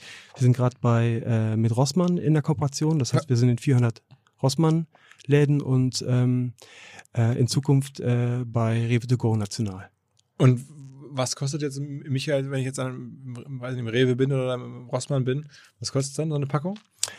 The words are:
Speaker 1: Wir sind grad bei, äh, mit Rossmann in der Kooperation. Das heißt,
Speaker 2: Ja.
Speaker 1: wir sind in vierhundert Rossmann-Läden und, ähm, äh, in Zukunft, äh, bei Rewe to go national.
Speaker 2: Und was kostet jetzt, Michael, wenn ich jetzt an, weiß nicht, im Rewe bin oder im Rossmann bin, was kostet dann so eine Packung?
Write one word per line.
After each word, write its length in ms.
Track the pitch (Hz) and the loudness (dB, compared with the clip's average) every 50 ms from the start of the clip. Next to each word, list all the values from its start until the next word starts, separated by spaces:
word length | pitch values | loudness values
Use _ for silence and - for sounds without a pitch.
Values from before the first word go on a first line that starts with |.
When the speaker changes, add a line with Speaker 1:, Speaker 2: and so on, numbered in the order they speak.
| - - - - - - - | -20 -20 -20 -20 -20 -14 -4
Speaker 1:
Wir 80 | - 127 | 2 4
sind 140 | 123 123 | 4 4
grad 240 | - 123 123 - - | 4 2 0 0 0
bei, 420 | - 120 117 117 117 117 117 117 - | 2 2 4 4 2 2 0 -2 -2
äh, 320 | - 117 110 110 110 110 | 0 0 0 2 0 0
mit 200 | 113 113 117 113 | 2 2 2 2
Rossmann 420 | 117 135 135 - 185 175 180 175 175 | 2 0 0 2 2 2 2 2 0
in 160 | - 147 156 | 2 2 2
der 80 | 156 139 | 2 2
Kooperation. 560 | - 156 - 151 135 - - 156 156 160 156 | 0 -2 0 -2 -4 -2 -2 -2 0 0 0
Das 160 | 123 - - | 0 2 0
heißt, 100 | 135 - | 0 0
Speaker 2:
Ja. 40 | - | 2
Speaker 1:
wir 60 | 127 | 2
sind 120 | 117 123 123 | 2 4 4
in 100 | 120 117 | 2 2
vierhundert 440 | - 143 135 123 120 117 113 - _ _ - - _ _ _ _ - | 2 2 2 4 4 2 0 -4 _ _ -20 -20 _ _ _ _ -2
Rossmann-Läden 1200 | 135 139 147 165 160 160 165 165 - _ _ _ - - - - - 139 143 147 139 147 143 - | 0 2 2 2 4 2 2 0 -4 _ _ _ -20 -20 -10 -2 2 4 4 4 4 2 2 2
und, 420 | - 131 131 127 127 123 - - | 2 2 2 2 0 -2 -4 -2
ähm, 460 | - 123 123 127 123 123 123 123 123 - _ - - - - - - - - - _ - | 0 2 2 2 2 2 0 -2 -4 -8 _ -20 -20 -20 -20 -20 -20 -20 -20 -20 _ -2
äh, 220 | 120 117 113 123 - | 0 0 2 2 2
in 80 | 123 | 2
Zukunft, 540 | 113 - 147 139 - 143 135 135 139 - - | 2 2 0 2 2 2 2 2 0 -6 -6
äh, 440 | - 123 123 120 120 123 120 123 127 | -2 0 0 0 0 0 -2 -4 -4
bei 420 | 117 113 117 117 113 113 113 117 | -4 -2 0 0 0 0 0 0
Rewe 200 | 117 123 117 113 | 0 0 0 0
to 100 | 120 127 | 0 0
go 200 | 117 - 117 110 | 0 2 2 0
national. 520 | 110 104 98 - - 117 101 95 92 95 - _ _ _ _ _ _ _ _ _ - | 0 -2 -4 -4 -4 -6 -6 -6 -10 -14 -18 _ _ _ _ _ _ _ _ _ 4
Speaker 2:
Und 220 | 160 131 127 120 135 - 151 151 135 135 135 135 147 - 147 | 4 4 4 4 0 -8 -18 -20 -20 -20 -20 -20 -18 -10 -6
was 220 | 135 127 123 - | -4 -4 -4 -4
kostet 240 | - 143 139 143 156 | -4 -6 -4 -4 -4
jetzt, 180 | 147 147 135 139 | -4 -6 -6 -6
Michael, 720 | 143 143 143 143 170 165 131 135 135 156 147 135 135 139 | -8 -8 -10 -10 -6 -4 -4 -4 -2 0 -2 -2 -2 -2
wenn 100 | 139 131 | -4 -4
ich 40 | 127 | -4
jetzt 160 | 135 131 135 | -4 -4 -6
an, 320 | 131 127 127 127 127 120 113 131 131 131 123 120 - 143 139 127 | -6 -6 -6 -8 -12 -14 -16 -16 -14 -14 -14 -12 -12 -12 -12 -10
weiß 120 | 120 127 127 | -8 -8 -6
nicht, 80 | 123 | -6
im 60 | 120 | -4
Rewe 300 | 117 110 123 131 127 127 | -2 2 2 4 4 2
bin 160 | 120 135 135 139 | 2 2 0 0
oder 220 | 135 127 127 127 | 0 -2 -2 -4
im 340 | 123 123 120 123 123 127 120 | -4 -6 -10 -14 -16 -10 -6
Rossmann 360 | - 127 - - 143 135 123 | -6 -6 -4 -2 -2 -2 0
bin, 220 | 123 127 147 151 - - - - - _ - | 0 -2 -4 -4 -10 -16 -20 -20 -20 _ -12
was 140 | 113 - - | -8 -4 -2
kostet 260 | 135 139 139 - - | -2 -2 -2 -4 -4
dann 120 | 151 160 | -4 -2
so 40 | 151 | -2
eine 120 | 143 139 | -2 -2
Packung? 320 | 139 - 147 139 180 202 220 - _ _ _ - - - | -2 -2 -2 -2 -4 -8 -10 -12 _ _ _ -10 -10 -10